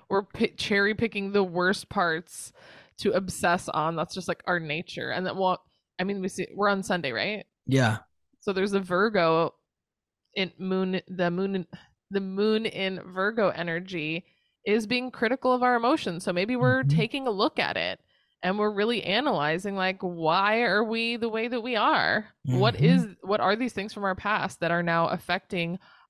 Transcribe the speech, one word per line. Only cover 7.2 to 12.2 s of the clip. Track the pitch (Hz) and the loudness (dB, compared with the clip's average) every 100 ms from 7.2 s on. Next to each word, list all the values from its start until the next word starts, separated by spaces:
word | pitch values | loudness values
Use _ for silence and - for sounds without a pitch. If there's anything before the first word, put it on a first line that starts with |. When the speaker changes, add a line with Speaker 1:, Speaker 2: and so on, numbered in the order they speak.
| 156 214 - _ - | -4 -6 -12 _ 0
Speaker 2:
Yeah. | 131 117 110 - _ _ _ | 2 2 0 -8 _ _ _
Speaker 1:
So | - | -4
there's | 190 202 | -2 0
a | 196 | 0
Virgo | 180 180 220 202 165 160 160 - _ _ _ _ _ _ _ - | 0 2 2 4 4 4 2 -4 _ _ _ _ _ _ _ -6
in | 180 - | -4 -4
moon, | 185 190 185 185 - | -2 0 0 -2 -4
the | 185 175 | -2 0
moon, | 175 196 190 170 - - _ - | 0 -2 -2 -6 -14 -20 _ -6
the | 196 | -6